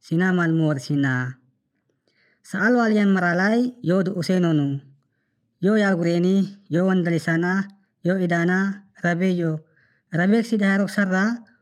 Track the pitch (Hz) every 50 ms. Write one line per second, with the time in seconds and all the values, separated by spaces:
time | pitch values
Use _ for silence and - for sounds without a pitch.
0 | _ - 165 170 185 190 180 180 170 165 160 160 160 151 151 135 - - 147 143
1 | 139 135 127 127 127 127 127 - _ _ _ _ _ _ _ _ _ _ _ _
2 | _ _ _ _ _ _ _ _ _ - - 190 190 226 247 240 233 220 214 208
3 | 208 196 190 185 175 175 170 175 190 208 226 240 254 247 247 - - 156 180 196
4 | 180 185 202 180 160 - 185 180 175 170 160 147 143 139 139 139 - - - _
5 | _ _ _ _ _ _ _ _ _ _ _ _ 170 196 220 214 202 196 190 165
6 | 170 170 170 175 175 185 190 196 185 - - - _ - 151 170 185 190 190 185
7 | 170 170 170 156 - 170 165 165 175 180 185 196 196 202 - _ _ _ _ _
8 | - 170 185 190 180 170 170 170 170 175 180 190 196 196 196 - - _ _ -
9 | - 175 175 170 185 190 180 175 170 160 160 156 - _ _ _ _ _ _ _
10 | _ _ - 160 180 196 214 233 220 233 226 208 202 196 196 196 202 196 - 214
11 | 202 185 185 185 196 226 240 240 - - _ _